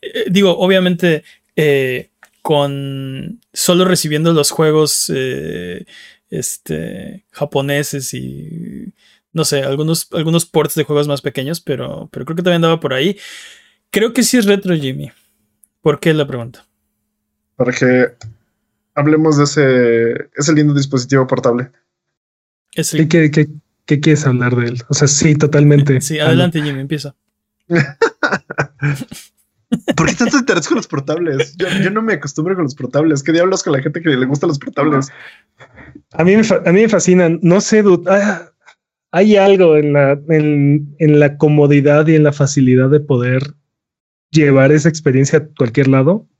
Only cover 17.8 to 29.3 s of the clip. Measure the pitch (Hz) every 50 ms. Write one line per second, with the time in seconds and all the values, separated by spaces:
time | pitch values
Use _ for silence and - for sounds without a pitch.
17.8 | - 127 127 127 123 120 - _ - - - _ _ _ _ _ _ _ _ _
18.8 | _ _ _ 147 147 151 156 156 156 160 151 143 147 143 143 151 147 135 131 127
19.8 | 123 117 117 117 117 113 120 120 - _ _ - 147 147 160 147 151 147 143 143
20.8 | 135 135 135 131 120 - 139 135 131 131 135 127 - - 117 120 131 - _ _
21.8 | _ _ _ _ _ _ _ _ _ _ _ _ _ _ _ _ _ _ - -
22.8 | 156 - - 156 160 151 165 170 156 151 139 156 151 151 - - _ _ _ _
23.8 | _ - 151 139 147 156 151 143 - 139 123 123 123 120 123 123 120 117 123 123
24.8 | - _ 143 - 147 139 - - - 165 151 139 156 143 147 147 147 147 147 147
25.8 | 139 143 135 127 - - 156 151 151 160 160 - 175 175 160 160 147 151 139 135
26.8 | 135 139 160 147 135 143 - _ _ _ _ _ _ _ _ _ _ _ 170 170
27.8 | 143 - - _ 440 453 - _ - - - 170 _ _ - - 147 - _ _
28.8 | 143 147 147 135 254 _ - - - _